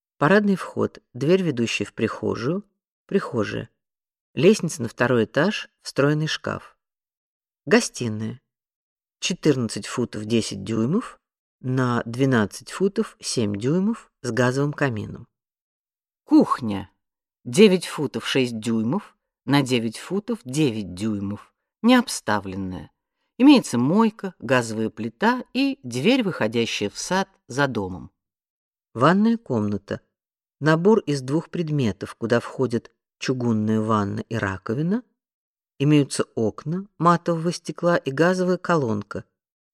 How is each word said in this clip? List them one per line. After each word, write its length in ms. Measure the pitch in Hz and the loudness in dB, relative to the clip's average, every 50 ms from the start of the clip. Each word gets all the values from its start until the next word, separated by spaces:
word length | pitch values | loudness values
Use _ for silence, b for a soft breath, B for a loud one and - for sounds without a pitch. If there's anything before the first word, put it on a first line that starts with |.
| _ _ _ _ | _ _ _ _
Парадный 360 | 143 147 190 214 208 202 196 | 2 4 4 4 4 2 0
вход, 460 | - - - - 117 110 104 - - _ _ _ | -2 -4 -6 -4 -2 -2 -2 -4 -10 _ _ _
дверь, 280 | 123 131 151 180 190 185 | -4 0 2 2 2 2
ведущая 420 | 165 135 120 117 107 - - 101 | 0 -2 -2 -2 -2 -2 -4 -6
в 100 | - - | -6 -4
прихожую, 680 | - 117 101 - - 110 101 95 107 113 135 175 202 - _ _ _ _ _ _ _ _ | -4 -2 -2 -2 -4 -4 -4 -4 -2 -2 -4 -4 -4 -6 _ _ _ _ _ _ _ _
прихожая. 640 | _ 175 196 - - - 117 101 104 110 113 107 - _ _ _ _ _ _ _ _ _ _ _ _ _ | _ -2 -2 -2 -2 -2 -4 -2 -2 -4 -8 -8 -10 _ _ _ _ _ _ _ _ _ _ _ _ _
Лестница 480 | 131 139 190 220 - - 160 - - 117 | 2 4 4 4 4 0 -6 -6 -6 -8
на 60 | 113 | -10
второй 360 | - - 123 120 127 117 110 | -4 -2 0 2 2 2 0
этаж, 440 | - - 139 156 202 208 - - - _ _ _ | 0 0 0 0 0 -2 -4 -10 -14 _ _ _
встроенный 460 | - - - 143 143 151 151 156 151 | -8 -2 0 0 2 2 0 -2 -4
шкаф. 480 | - - - 104 104 - - - _ _ _ _ _ _ _ _ _ _ _ _ _ _ _ _ _ _ _ | -6 -6 -6 -8 -8 -8 -12 -16 _ _ _ _ _ _ _ _ _ _ _ _ _ _ _ _ _ _ _
Гостиная. 760 | 139 208 240 233 - - - 123 113 107 107 110 110 120 - _ _ _ _ _ _ _ _ _ _ _ _ _ _ _ _ | 2 2 2 2 0 -6 -6 -6 -6 -6 -6 -8 -8 -10 -12 _ _ _ _ _ _ _ _ _ _ _ _ _ _ _ _
Четырнадцать 640 | - - 185 - - 160 139 131 117 107 - 107 98 | -8 -6 -6 0 2 2 2 2 0 -4 -4 -8 -10
футов 380 | - - - 120 - - 107 107 | -8 -4 -4 -4 -4 -6 -8 -4
десять 360 | 107 117 113 104 - 104 98 98 | 0 0 0 0 -2 -6 -8 -8
дюймов 580 | 107 113 110 113 127 175 233 - - - _ _ _ _ _ _ _ _ _ | -4 -2 -2 0 0 0 -2 -4 -6 -14 _ _ _ _ _ _ _ _ _
на 420 | - 127 127 135 131 123 120 117 - | -6 -4 0 0 0 0 0 -2 -4
двенадцать 680 | 120 117 123 139 135 131 113 104 92 - - - - | -4 -2 0 0 2 4 2 2 0 -2 -10 -16 -14
футов 460 | - - 185 196 - - 214 - - _ | -4 -2 -2 0 0 -2 -4 -4 -6 _
семь 360 | - - - 131 110 101 104 | -10 -6 -2 -2 -2 -2 -2
дюймов 560 | 101 113 127 160 185 190 214 233 - - _ _ _ - | -2 -2 0 0 2 0 0 -2 -4 -8 _ _ _ -8
с 80 | 123 | -4
газовым 420 | 113 113 123 123 127 139 143 147 143 | 0 2 2 2 2 0 -2 -2 -2
камином. 540 | - 147 135 117 104 104 - - - 123 - _ _ _ _ _ _ _ _ _ _ _ _ _ _ _ _ _ _ _ | -2 -2 -2 -2 -4 -8 -10 -12 -14 -16 -20 _ _ _ _ _ _ _ _ _ _ _ _ _ _ _ _ _ _ _
Кухня. 680 | - 294 311 220 - - - 123 110 101 95 92 - _ _ _ _ _ _ _ _ _ _ _ | 2 4 4 4 4 0 -4 -4 -4 -4 -4 -6 -10 _ _ _ _ _ _ _ _ _ _ _
Девять 420 | 123 123 160 220 202 185 180 - | -2 6 8 8 8 8 4 0
футов 400 | - - - 147 117 - 117 - | -6 -6 -6 -6 -4 -4 -6 -6
шесть 320 | - - 139 127 123 117 110 | -2 0 0 0 0 -2 -6
дюймов 580 | 107 117 113 113 107 113 156 208 - - _ _ _ _ _ _ _ | -4 -2 -2 0 0 0 -2 -2 -4 -8 _ _ _ _ _ _ _
на 180 | 123 139 143 135 | 0 0 0 2
девять 360 | 123 127 120 113 117 110 - | 2 0 0 0 -2 -6 -8
футов 400 | - - 175 202 - - 240 - - | -10 -6 -6 -6 -4 -6 -8 -8 -8
девять 500 | 123 127 151 156 131 107 110 101 90 90 | -6 -2 0 0 0 0 -2 -6 -8 -8
дюймов, 580 | 90 107 113 107 101 98 98 104 - - _ _ _ _ _ _ _ - | -6 -4 -4 -4 -4 -4 -6 -6 -8 -12 _ _ _ _ _ _ _ 4
не 140 | 226 254 | 4 4
обставленная. 920 | 247 233 - - - - - 208 104 - - 92 98 190 185 185 90 - - _ _ _ _ _ _ _ _ _ | 4 4 0 -6 -8 -4 -2 -2 -2 -2 -6 -8 -8 -8 -8 -8 -10 -12 -16 _ _ _ _ _ _ _ _ _
Имеется 420 | - 247 285 294 226 - - - 120 | 4 6 8 8 6 4 2 -2 0
мойка, 560 | 123 139 175 214 226 220 - - - 190 - _ | 0 2 2 2 2 2 0 -4 -12 -14 -14 _
газовая 520 | - 117 135 127 120 113 107 110 110 104 | -2 0 2 2 2 0 -4 -4 -4 -4
плита 540 | - - 110 117 - _ - 233 247 254 - - _ | -4 -6 -10 -10 -6 _ 0 0 0 0 -4 -6 _
и 260 | 247 277 277 269 - - | -2 -2 -2 -2 -6 -10
дверь, 400 | 123 113 127 139 208 262 269 220 | -8 -6 0 2 2 2 4 2
выходящая 640 | 190 147 - 117 110 113 120 117 110 - - 104 101 | -2 -2 -2 -4 -2 0 0 -2 -2 -2 -4 -4 -4
в 80 | - | -4
сад 320 | - - - 180 190 190 - _ _ _ _ | -8 -6 -2 -2 -2 -2 -4 _ _ _ _
за 180 | 120 139 143 | -2 0 0
домом. 440 | 135 117 110 98 92 92 76 64 - - _ _ _ _ _ _ _ _ _ _ _ _ _ _ _ _ | 0 0 -4 -4 -6 -8 -10 -12 -16 -20 _ _ _ _ _ _ _ _ _ _ _ _ _ _ _ _
Ванная 420 | 113 123 156 180 202 214 226 233 | 2 4 4 4 4 4 2 2
комната. 640 | 226 - - 127 110 104 104 104 101 - - 104 - - _ _ _ _ _ _ _ _ _ _ _ | 0 -2 -2 -2 0 0 0 -4 -6 -6 -8 -10 -10 -10 _ _ _ _ _ _ _ _ _ _ _
Набор 400 | 139 151 160 160 170 208 226 208 | 2 2 2 4 6 4 4 4
из 200 | - - 147 139 | 4 0 -4 -4
двух 300 | 127 131 143 165 - - | -2 -2 -2 -2 -2 -4
предметов, 640 | - 170 175 151 151 143 127 107 92 - 113 - - | -6 -6 -4 -2 0 0 0 0 0 -2 -8 -12 -10
куда 240 | - 117 107 120 120 | -8 -2 2 2 2
входят 540 | - - - - 131 117 117 113 - - _ _ _ _ _ _ | 0 -2 -4 -2 -2 0 0 -4 -4 -6 _ _ _ _ _ _
чугунная 640 | - - 135 127 120 120 113 107 107 107 110 110 | -4 -4 -2 0 0 0 0 2 2 2 0 0
ванна 400 | 107 110 113 107 101 101 104 117 | 2 2 2 2 2 0 -4 -6
и 160 | 110 - 117 | -8 -6 -6
раковина. 680 | 113 104 98 95 95 - - 110 135 156 175 202 247 - _ _ _ _ _ _ _ _ _ _ _ _ _ _ _ | -4 -4 -4 -6 -6 -6 -6 -4 -2 0 -2 -2 -2 -4 _ _ _ _ _ _ _ _ _ _ _ _ _ _ _
Имеются 460 | 135 147 151 147 139 139 - - - - _ | 2 4 6 6 4 2 0 -4 -4 -4 _
окна 500 | 123 113 104 - - - 151 170 190 196 - _ | -2 -2 -2 -2 -4 -8 -6 -6 -6 -8 -10 _
матового 560 | _ 151 175 175 165 - - 170 160 160 175 160 | _ 2 4 4 4 2 -2 -2 -2 -2 -4 -4
стекла 440 | - - - 156 - - 175 170 | -4 -8 -10 -8 -2 0 0 0
и 160 | - - 139 135 | 2 0 -4 0
газовая 440 | 143 160 180 185 185 185 180 185 | 2 2 2 2 2 0 0 0
колонка. 680 | 175 - - 175 160 135 113 107 101 - - - 95 - _ _ _ _ _ _ _ _ _ | -2 0 0 0 0 2 0 -2 -4 -6 -8 -12 -12 -12 _ _ _ _ _ _ _ _ _